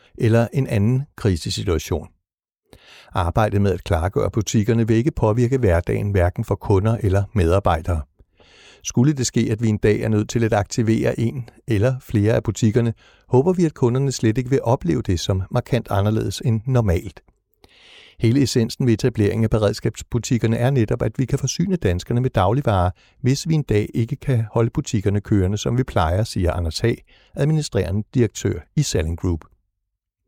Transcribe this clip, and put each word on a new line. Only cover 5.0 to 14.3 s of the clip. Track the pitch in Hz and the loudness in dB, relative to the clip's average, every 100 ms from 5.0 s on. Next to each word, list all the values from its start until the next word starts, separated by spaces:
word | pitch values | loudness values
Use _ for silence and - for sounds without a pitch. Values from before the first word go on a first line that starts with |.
| 143 | 0
påvirke | - 113 113 120 131 | 0 0 0 0 2
hverdagen, | 110 85 - 107 104 | 2 2 0 -4 -2
hverken | 98 87 - | 2 0 0
for | 113 | -4
kunder | 113 - 98 110 113 | -4 0 2 2 0
eller | 101 95 98 | 0 0 0
medarbejdere. | 107 82 95 98 80 78 80 - _ _ _ _ _ - - | 0 2 2 2 0 -2 -4 -6 _ _ _ _ _ -20 -16
Skulle | - - 139 | -4 2 2
det | 143 117 | 2 -2
ske, | 120 113 | 0 0
at | 113 | 0
vi | 113 | 0
en | 107 | 2
dag | 110 110 | 2 2
er | 113 | 2
nødt | 107 110 | 0 0
til | 120 | 0
at | 113 | 0
aktivere | 110 95 - 110 113 123 - | 0 0 -2 0 2 0 -2
en | 117 143 117 - - | -4 -4 -12 -16 -2
eller | 107 120 131 | 0 2 0
flere | - 110 104 | -2 0 2
af | 120 | 2
butikkerne, | - 98 107 113 117 - _ _ _ | -2 0 2 2 0 -2 _ _ _
håber | 127 160 | 2 2
vi, | 185 | 2
at | 165 | 0
kunderne | - 123 127 139 | 0 0 0 -2
slet | - 113 | 0 0